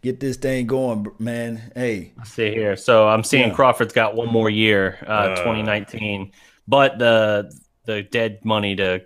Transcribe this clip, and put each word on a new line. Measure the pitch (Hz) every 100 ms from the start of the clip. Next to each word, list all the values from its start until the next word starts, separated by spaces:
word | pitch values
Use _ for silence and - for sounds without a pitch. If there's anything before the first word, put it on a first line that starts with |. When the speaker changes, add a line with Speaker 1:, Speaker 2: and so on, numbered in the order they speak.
Speaker 1:
Get | 123 127
this | 135 127
thing | 135 131 120
going, | 131 131 110
br-, | 104 -
man. | 113 117 117 113 110
Hey. | 120 123 104 82 -
Speaker 2:
I |
see | 110 - 110
here. | 110 104 95
So | - 113 107
I'm | 110
seeing | 113 143 120
Speaker 1:
Yeah. |
Speaker 2:
Crawford's | 101 131 117 113
got | - 110
one | 110 117
more | 113 110
year, | 107 110 101 95 82 -
uh, |
Speaker 1:
Uh. | 107 101 92
Speaker 2:
twenty | 92 110
nineteen. | 107 104 101 113 107 101 95 _ _ _ -
But | 135 135 104
the, | 120 113 107 104 104 - _ _ -
the | 107
dead | 98 120 113 101
money | 110 107 101 98
to | 95 92